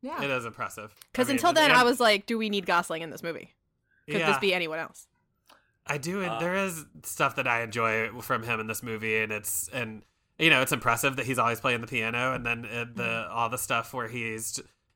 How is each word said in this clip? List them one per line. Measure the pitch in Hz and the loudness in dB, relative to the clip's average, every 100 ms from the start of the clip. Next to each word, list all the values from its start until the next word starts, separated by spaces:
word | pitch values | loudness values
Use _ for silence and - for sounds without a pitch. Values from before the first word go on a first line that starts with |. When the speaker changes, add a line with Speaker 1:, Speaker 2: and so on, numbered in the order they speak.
Speaker 1:
Yeah. | 247 - | -10 -6
Speaker 2:
It | 139 | -2
is | 131 117 | -2 -4
impressive. | 104 107 - 107 - - | -8 -8 -8 -14 -16 -10
Speaker 3:
'Cause | - 254 | -2 0
Speaker 2:
I | |
mean, | 269 | 2
Speaker 3:
until | 330 | 4
then, | 320 302 | 6 8
Speaker 2:
and | 254 | 8
Speaker 3:
I | |
was | 247 254 | 6 6
like, | 233 202 - | 4 4 2
"Do | 226 | -2
we | 220 | 0
need | 202 180 | -2 2
Gosling | 175 175 160 | 0 0 -6
in | 165 | -6
this | - | -8
movie? | 170 156 - _ _ _ _ _ - | -8 -8 -12 _ _ _ _ _ -4
Could | 151 | 0
Speaker 2:
Yeah. | 160 | 2
Speaker 3:
this | 139 | 4
be | 202 | 2
anyone | 180 165 156 | 2 0 -4
else?" | 160 - - _ _ _ _ - _ _ - | -8 -12 -20 _ _ _ _ -20 _ _ -6
Speaker 2:
I | 147 | -4
do, | 151 196 | -4 -4
and | 185 | -4
Speaker 4:
Uh, | 113 | -2
Speaker 2:
there | 170 185 | -2 0
is | 196 165 147 - | -2 -4 -12 -16
stuff | - - 147 139 | -14 0 0 2
that | 127 | 0
I | 117 | 0
enjoy | 117 113 113 110 110 120 | 0 0 2 2 0 -4
from | 110 127 | -2 -2
him | 117 113 | 0 -4
in | 110 | -2
this | 110 | -6
movie, | 123 110 110 110 | -6 -4 0 0
and | 110 | 0
it's, | 107 104 - - | -4 -4 -4 -4
and, | 139 113 107 - _ _ _ | -6 -6 -8 -16 _ _ _
you | 160 | 6
know, | 139 | 6
it's | 131 | 4
impressive | 135 120 117 139 131 | 2 2 2 2 -2
that | 123 | -2
he's | 127 | 2
always | 117 113 | 2 2
playing | 135 120 | 0 0
the | 117 | -2
piano, | 127 110 120 127 | -2 -2 0 -2
and | 127 120 | -2 -4
then, | 117 117 | -6 -6
uh, | 117 117 | -8 -8
the, | 117 | -4
Speaker 3:
Mm-hmm. | 120 113 92 | -4 -4 -4
Speaker 2:
all | 113 117 | -2 -2
the | 123 | -2
stuff | - 120 113 | 0 0 0
where | 127 113 | -6 -6
he's | 123 113 110 110 | -6 -6 -6 -6
j-, | - - _ _ | -8 -12 _ _